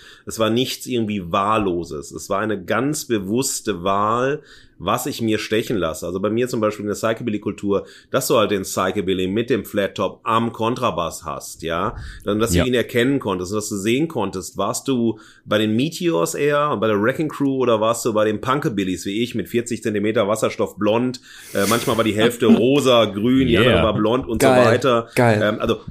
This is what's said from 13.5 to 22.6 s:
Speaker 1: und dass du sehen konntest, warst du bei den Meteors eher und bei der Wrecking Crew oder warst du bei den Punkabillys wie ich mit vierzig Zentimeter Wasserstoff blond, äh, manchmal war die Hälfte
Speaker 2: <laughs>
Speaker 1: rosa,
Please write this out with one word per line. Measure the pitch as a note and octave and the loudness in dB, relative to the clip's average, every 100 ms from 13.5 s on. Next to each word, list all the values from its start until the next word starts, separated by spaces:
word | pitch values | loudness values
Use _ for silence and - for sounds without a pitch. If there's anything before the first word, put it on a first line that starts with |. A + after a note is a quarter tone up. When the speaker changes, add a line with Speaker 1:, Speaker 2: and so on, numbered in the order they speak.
Speaker 1:
und | G#2+ | -4
dass | G#2 | -4
du | G2+ | -2
sehen | G#2 B2+ E3 | 0 0 0
konntest, | C3+ G2 F#2 F2 - | -2 -4 -6 -8 -4
warst | G2+ B2+ - | -4 -2 -2
du | B2+ A#2 - - - - | 0 0 -2 -10 -16 -2
bei | G#2+ | 0
den | G#2+ A2 | 2 0
Meteors | D3+ - F3 E3 E3 - | -2 -2 0 0 0 0
eher | D3 D3 D3 | 0 2 0
und | A2+ | 0
bei | A2 | 0
der | G2+ | 2
Wrecking | A2+ C3+ D#3 | 0 0 -4
Crew | - C#3 C3+ | -2 0 2
oder | A#2+ A2 | 2 2
warst | A2 A#2 | 2 0
du | B2 | 0
bei | G#2+ G#2+ | 2 0
den | G#2 | 0
Punkabillys | A#2+ C#3 C#3 G2+ F#2 F2 G2+ | 0 0 0 -2 -2 -2 -4
wie | G#2 | -4
ich | A#2+ A2 | -2 -4
mit | F2 | -2
vierzig | A#2 A2+ A2+ | -2 -2 -4
Zentimeter | A#2 G#2 G#2+ A2+ G2+ | -2 -2 0 0 0
Wasserstoff | A2 A2+ - G#2 - | 2 0 -2 -4 0
blond, | G#2 A2+ B2+ B2 - - - | 2 2 0 -4 -14 -20 -6
äh, | G2 G2 | -2 2
manchmal | A#2 C3+ A2+ | 2 0 2
war | |
die | A2 G2 | 2 2
Hälfte | A#2 A#2 A#2 | 2 4 4
Speaker 2:
<laughs> | |
Speaker 1:
rosa, | G#2 | 6